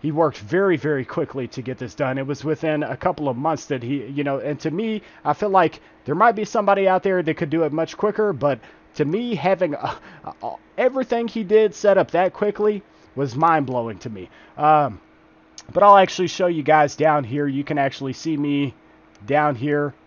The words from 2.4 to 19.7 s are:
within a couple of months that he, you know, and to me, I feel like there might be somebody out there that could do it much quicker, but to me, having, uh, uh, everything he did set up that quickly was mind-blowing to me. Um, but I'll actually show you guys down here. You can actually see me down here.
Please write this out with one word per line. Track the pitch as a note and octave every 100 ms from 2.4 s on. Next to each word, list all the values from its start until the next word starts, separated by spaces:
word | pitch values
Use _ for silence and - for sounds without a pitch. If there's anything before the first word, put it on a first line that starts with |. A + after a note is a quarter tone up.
within | C#3+ D3 D#3+ D3+
a | C#3 -
couple | F3+ E3+ C#3+
of | A#2+
months | D3+ - -
that | C3
he, | A#2+ C#3+ A2+
you | C#3
know, | C#3+ C#3
and | B2 C#3+
to | D#3+
me, | D#3+ A3+ G#3+ - -
I | -
feel | D3 G#3
like | F#3+ D#3+ - - _
there | - D3+
might | A#3
be | G#3
somebody | G#3 A3+ G3+ G3 F#3+
out | F#3
there | G3 F#3
that | D#3+ D3+
could | D#3+
do | D#3+
it | D#3
much | D#3 D#3+ -
quicker, | G#3 G3+ G#3+
but | C#3 D3 B2 - - _
to | -
me, | C#3+ F#3+ A#3+ F#3+
having, | E3+ F#3 F3 C#3+
uh, | A#2+ - - - - -
uh, | A2+ - _ -
everything | B3 C4+ B3+ A#3 A#3
he | A3+
did | F#3 G#3+ G#3+
set | - G3+ F#3+
up | -
that | E3 F#3
quickly | - G#3 G3+ G#3 G#3 - _ _
was | C3 C#3 A#2+
mind-blowing | E3 D#3+ B2+ B2 A#2 G2
to | B2
me. | G#2 F2+ - - -
Um, | D3+ D3+ C#3 G#2 _ _ _ _ _ - -
but | F3
I'll | G3+ G3
actually | F#3+ - F3+
show | - F3+
you | E3
guys | C#3 D#3 D3 -
down | D#3 D3+
here. | A#2 C#3+ C#3+
You | C3+
can | C#3+ D3
actually | C3+ - C3+
see | B2+ D#3+ D3+
me | D3 C#3+ C#3 - _ _ _ _
down | G#2 C#3+ D3+
here. | B2 C#3+